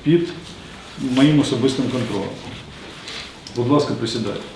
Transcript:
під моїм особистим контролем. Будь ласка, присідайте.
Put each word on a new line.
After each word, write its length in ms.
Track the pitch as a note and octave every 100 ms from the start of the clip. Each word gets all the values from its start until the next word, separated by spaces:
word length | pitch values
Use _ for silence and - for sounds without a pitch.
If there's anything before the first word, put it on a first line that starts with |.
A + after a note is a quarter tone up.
під 240 | - E3+ E3+ - - - - - - - C#3 B2+
моїм 240 | C#3+ D3+
особистим 460 | C3+ A#2 C3 - B2
контролем. 440 | B2 A2+ G2+ F#2 - - - - - - - - - - - - A#2+
Будь 140 | A#2+
ласка, 240 | D3 C#3 -
присідайте. 400 | A2+ A#2 G2+ F2+ -